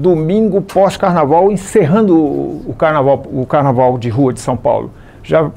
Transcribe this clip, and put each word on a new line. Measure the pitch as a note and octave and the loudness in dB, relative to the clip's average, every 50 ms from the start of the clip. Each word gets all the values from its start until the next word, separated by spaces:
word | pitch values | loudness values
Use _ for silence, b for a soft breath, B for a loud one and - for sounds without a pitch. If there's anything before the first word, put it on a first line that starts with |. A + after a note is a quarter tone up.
domingo | C#3 F3+ F3 D#3 D#3 D#3 F#3+ A3 A3+ G#3+ F3+ G3 | 0 2 2 2 0 0 0 0 0 0 0 -2
pós-carnaval, | G3 - - F#3+ G3 F#3+ F#3+ - - F#3+ F3 E3+ D#3 C3 D3+ E3+ F#3+ G3+ | -4 -2 0 2 2 2 0 0 -2 0 0 0 2 2 2 4 2 2
encerrando | G#3+ F#3 - - - A3 F3+ C#3 E3+ A3+ A3 G3+ E3+ | 0 -2 -4 0 0 2 2 4 2 2 4 4 4
o, | D#3+ D#3 C#3+ C#3+ C#3 C#3 C3+ - D3 - - | 2 2 0 -2 -4 -6 -6 -8 -10 -10 -10
o | - | -6
carnaval, | - E3 D#3+ D#3 D3+ B2+ C#3 C3+ - - - | -2 0 0 2 2 2 2 0 0 -2 -8
o | - C3+ B2+ | -8 -6 -4
carnaval | B2 - D3+ C#3 C#3 B2+ B2 B2+ B2+ B2 B2 | -2 0 0 2 2 2 2 2 2 0 -2
de | A2+ A#2+ | -4 -4
rua | G#2 B2+ C#3+ B2+ | -2 0 0 0
de | A#2+ - | 0 -4
São | - - B2+ | -6 -6 -6
Paulo. | A#2+ - C3 A2+ - - B2+ B B B B B B | -4 -2 -2 -2 -2 -4 -8 B B B B B B
Já, | B - D3+ D#3+ D#3+ C#3+ - | B -2 0 0 0 -2 -6